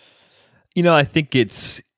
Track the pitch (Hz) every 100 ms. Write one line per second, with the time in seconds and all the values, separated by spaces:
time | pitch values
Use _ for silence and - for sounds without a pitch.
0 | _ _ _ _ _ _ _ - 175 160
1 | 131 160 147 131 107 - - - _